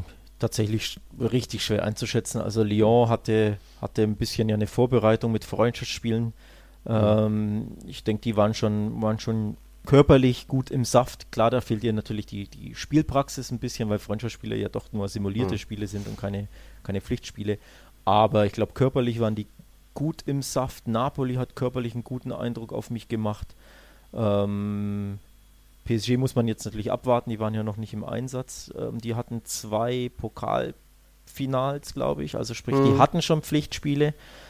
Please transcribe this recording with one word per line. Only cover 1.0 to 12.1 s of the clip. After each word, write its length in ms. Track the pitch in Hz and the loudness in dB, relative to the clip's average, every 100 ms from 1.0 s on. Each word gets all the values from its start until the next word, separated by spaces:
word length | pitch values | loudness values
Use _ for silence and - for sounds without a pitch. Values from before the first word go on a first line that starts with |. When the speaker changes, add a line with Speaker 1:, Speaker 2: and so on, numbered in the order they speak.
| - 117 | -14 -4
Speaker 1:
richtig 440 | 113 127 - 107 | 0 0 -2 -4
schwer 200 | - 104 | -2 0
einzuschätzen. 580 | 110 107 117 117 - 117 | 0 -2 -2 -2 -2 -4
Also 220 | - 110 | -2 2
Lyon 460 | 104 107 110 120 113 | 2 4 6 6 6
hatte, 480 | 113 - 110 107 104 - - | 2 2 2 2 0 -8 -12
hatte 200 | - - | -4 2
ein 140 | 107 104 | 2 2
bisschen 340 | 113 - 110 | -2 0 0
ja 60 | 107 | 0
eine 100 | 104 | 0
Vorbereitung 680 | - 123 123 107 110 117 | 2 4 4 6 4 2
mit 140 | 110 - | -2 -2
Freundschaftsspielen. 880 | - 120 - - - 117 113 113 - - - - - - | 2 2 0 -6 -6 -2 0 -2 -6 -16 -20 -20 -12 -2
Speaker 2:
Mhm. 60 | |
Speaker 1:
Ähm, 760 | 110 107 107 107 107 107 107 104 - - | 4 6 6 4 2 0 -2 -6 -12 -14
ich 180 | 143 | -6
denk, 200 | - 107 | -2 -2
die 120 | 117 104 | 0 4
waren 180 | 104 107 | 2 2
schon, 460 | 110 104 107 113 | 0 0 -2 0
waren 160 | 110 110 | 0 0
schon 380 | - 110 107 - - - - | -2 -2 -2 -6 -14 -16 6
körperlich 640 | 139 139 139 127 120 - | 8 10 8 6 2 -2
gut 220 | 135 - | -2 0
im 140 | 135 117 | -2 4
Saft. 460 | 123 123 - - | 4 4 -2 -6
Klar, 180 | - 113 | 0 2
da 120 | 123 | 2
fehlt 220 | - 107 | 0 -2
dir 100 | 113 | 0
natürlich 320 | 107 - | -2 -4